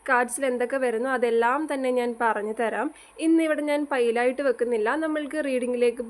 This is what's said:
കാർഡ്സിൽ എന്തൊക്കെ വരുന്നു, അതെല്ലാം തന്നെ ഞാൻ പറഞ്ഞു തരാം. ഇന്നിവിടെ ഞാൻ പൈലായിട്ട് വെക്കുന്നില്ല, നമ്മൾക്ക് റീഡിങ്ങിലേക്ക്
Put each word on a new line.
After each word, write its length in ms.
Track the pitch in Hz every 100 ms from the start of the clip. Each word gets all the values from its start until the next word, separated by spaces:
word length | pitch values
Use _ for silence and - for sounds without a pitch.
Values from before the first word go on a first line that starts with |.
| -
കാർഡ്സിൽ 360 | 247 247 262 269
എന്തൊക്കെ 300 | 247 240 269 254
വരുന്നു, 240 | 226 262 262
അതെല്ലാം 440 | 240 233 233 262 311
തന്നെ 200 | 277 262 254
ഞാൻ 140 | 247 233
പറഞ്ഞു 360 | 233 214 208 220
തരാം. 240 | 226 208 269 - - -
ഇന്നിവിടെ 460 | 320 330 320 302 294
ഞാൻ 100 | 294 294
പൈലായിട്ട് 520 | 269 240 226 247 254 277
വെക്കുന്നില്ല, 380 | 240 240 233 214 285
നമ്മൾക്ക് 360 | 320 302 285 311 285
റീഡിങ്ങിലേക്ക് 560 | 254 240 247 240 240 233